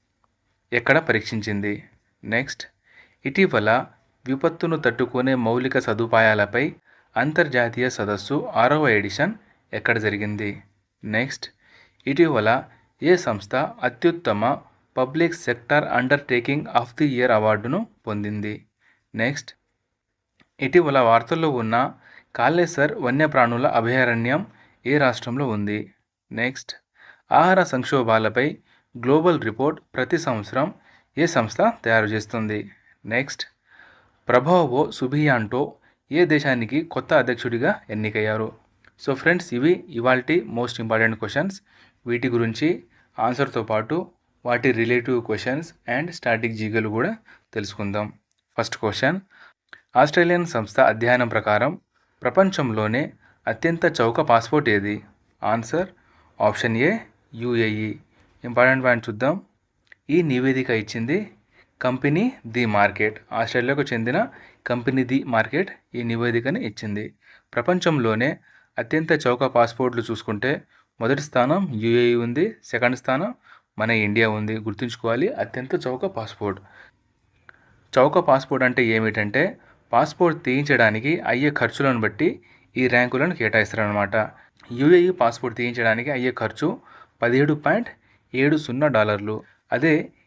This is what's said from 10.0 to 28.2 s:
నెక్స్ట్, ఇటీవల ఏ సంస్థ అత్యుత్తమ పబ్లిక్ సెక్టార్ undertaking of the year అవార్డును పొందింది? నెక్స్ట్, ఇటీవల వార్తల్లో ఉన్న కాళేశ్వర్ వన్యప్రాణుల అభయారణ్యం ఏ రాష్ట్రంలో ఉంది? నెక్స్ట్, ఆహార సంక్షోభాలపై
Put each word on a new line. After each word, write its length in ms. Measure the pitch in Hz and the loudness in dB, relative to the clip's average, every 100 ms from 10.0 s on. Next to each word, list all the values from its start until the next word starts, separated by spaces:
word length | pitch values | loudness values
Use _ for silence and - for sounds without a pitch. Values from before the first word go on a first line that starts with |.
| 107 101 104 104 104 101 _ _ _ _ | 0 -2 -6 -6 -8 -10 _ _ _ _
నెక్స్ట్, 420 | 110 110 135 - - _ _ _ _ _ - | -6 -4 -4 -8 -16 _ _ _ _ _ -6
ఇటీవల 580 | 143 165 123 107 131 - _ _ - | 0 2 2 2 0 -2 _ _ -4
ఏ 140 | 147 180 | 2 2
సంస్థ 400 | 135 104 - 127 | 2 -6 -4 -4
అత్యుత్తమ 1040 | 156 - 127 120 170 170 120 104 117 156 - _ _ - | -4 -4 -6 0 0 0 -2 0 0 -2 -8 _ _ -4
పబ్లిక్ 380 | 127 151 165 | -2 0 -2
సెక్టార్ 500 | 165 - 117 - 147 | -2 -6 -6 0 2
undertaking 760 | - 123 127 143 - 120 120 143 | 4 0 2 0 2 -2 0 -4
of 280 | 143 117 120 - | 0 -2 -2 -2
the 60 | 151 | 0
year 240 | 123 123 | 2 2
అవార్డును 540 | 110 110 107 117 175 233 _ 113 | 4 4 0 -2 -4 -6 _ -8
పొందింది? 600 | 104 104 107 104 107 _ _ _ _ _ | -6 -4 -6 -8 -10 _ _ _ _ _
నెక్స్ట్, 360 | 110 120 147 - - _ _ _ _ _ _ _ _ _ - | -2 -2 -2 -12 -20 _ _ _ _ _ _ _ _ _ -8
ఇటీవల 380 | 131 175 156 139 | 4 4 6 4
వార్తల్లో 520 | 113 117 117 165 160 | 6 4 2 -2 0
ఉన్న 420 | 127 110 117 143 - _ - _ - | 0 0 0 0 -4 _ -20 _ 0
కాళేశ్వర్ 560 | 123 170 170 - 151 | 2 2 0 2 0
వన్యప్రాణుల 760 | 220 127 139 151 139 117 120 139 | 0 -2 2 2 4 4 2 0
అభయారణ్యం 800 | 117 113 131 123 117 117 151 214 _ _ _ 120 | 0 0 2 2 0 0 -2 -4 _ _ _ 0
ఏ 120 | 147 | 2
రాష్ట్రంలో 500 | 135 117 123 127 135 | 2 0 -6 -4 -2
ఉంది? 440 | 107 101 107 110 _ _ _ _ | -2 -2 -4 -8 _ _ _ _
నెక్స్ట్, 420 | 113 120 131 - - _ _ - - - | -4 -4 -6 -16 -20 _ _ -20 -20 2
ఆహార 300 | 143 175 185 | 4 6 4
సంక్షోభాలపై 920 | 175 131 123 139 113 110 | 2 -2 0 0 2 2